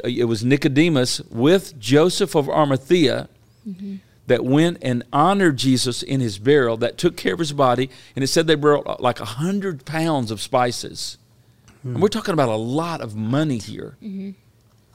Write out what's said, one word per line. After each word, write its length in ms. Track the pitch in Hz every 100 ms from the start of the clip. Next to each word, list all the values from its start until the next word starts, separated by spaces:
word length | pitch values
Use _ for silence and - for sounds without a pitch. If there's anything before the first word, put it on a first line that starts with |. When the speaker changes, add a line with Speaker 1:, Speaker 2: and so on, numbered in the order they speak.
| 120
Speaker 1:
it 180 | 120 120
was 180 | 113
Nicodemus 800 | 120 139 156 135 170 143 123 - -
with 480 | 113 139 190 - 135
Joseph 560 | 104 143 175 - 202 165
of 120 | 143
Arimathea 800 | 156 147 135 - 180 127 117 - _ _ _ 220
Speaker 2:
Mm-hmm. 280 | 180 202 196 _ _ -
Speaker 1:
that 180 | 120 127
went 320 | 143 170 170
and 220 | 127 120 -
honored 460 | 139 165 202 185 127
Jesus 440 | 131 127 123 117
in 200 | - 139
his 180 | 117 98
burial, 380 | 110 147 120 113
that 200 | 120 -
took 200 | 175 -
care 160 | -
of 60 | 185
his 120 | 160
body. 380 | 143 131 123 135 - - -
And 80 |
it 40 | 135
said 200 | 170 160
they 80 | 147
brought, 320 | 147 143 -
uh, 80 | -
like, 200 | 123 117
a 60 | 110
hundred 580 | 113 170 202 190 147 -
pounds 460 | 160 165 147 110
of 80 | 107
spices. 760 | - 127 123 - - 87 - - _ _ _ _ _ _
Speaker 3:
Hmm. 60 | 131 120
Speaker 1:
And 60 |
we're 60 | 190
talking 260 | 220 208
about 140 | 160 127
a 80 | 110
lot 460 | 113 143 170 160
of 120 | 117 107
money 420 | 110 135 156 120
here. 400 | 107 107 - -
Speaker 2:
Mm-hmm. 300 | 214 190 196 190 _ _ _ _ _